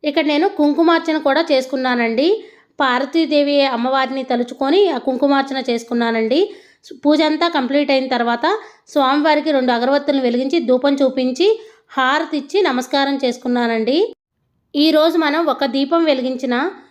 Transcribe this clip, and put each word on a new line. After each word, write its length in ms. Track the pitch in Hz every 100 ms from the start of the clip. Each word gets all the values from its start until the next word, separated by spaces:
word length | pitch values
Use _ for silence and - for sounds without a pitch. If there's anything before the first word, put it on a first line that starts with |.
ఇక్కడ 200 | 302 294
నేను 240 | 302 294 381
కుంకుమార్చన 680 | 392 294 294 330 330 330 311
కూడా 260 | 302 269 330
చేసుకున్నానండి. 920 | 269 262 277 254 240 233 226 302 440 - - _ _
పార్వతీదేవి 800 | 277 247 269 330 320 294 285 285
అమ్మవారిని 600 | 269 240 247 269 262 269
తలుచుకొని 680 | 262 247 240 - 269 349 403
ఆ 100 | 269
కుంకుమార్చన 640 | 254 254 285 277 269 269 254
చేసుకున్నానండి. 840 | 233 233 240 233 226 220 269 415 - - _ - - 285
పూజ 160 | 302
అంతా 260 | 311 311 339
కంప్లీట్ 420 | 320 247 277 285
అయిన 160 | 269 262
తర్వాత 500 | 247 233 233 311 427 - - _
స్వామివారికి 640 | 294 262 285 302 302 302
రెండు 200 | 277 254
అగరవత్తులను 500 | 240 247 285 285 277
వెలిగించి, 380 | 254 240 269 339
ధూపం 340 | 247 254 285
చూపించి, 680 | 277 269 262 254 254 381 440 - - _
హారతిచ్చి 760 | - 254 294 320 302 277 381
నమస్కారం 540 | 359 254 254 285 277 277
చేసుకున్నానండి. 1000 | 262 240 247 247 240 226 220 285 453 - _ _ _ _ _
ఈరోజు 440 | 285 311 311 320 330
మనం 280 | 311 294 330
ఒక 180 | 254
దీపం 400 | 277 247 277 330
వెలిగించిన 680 | 330 269 254 254 254 240 320 - -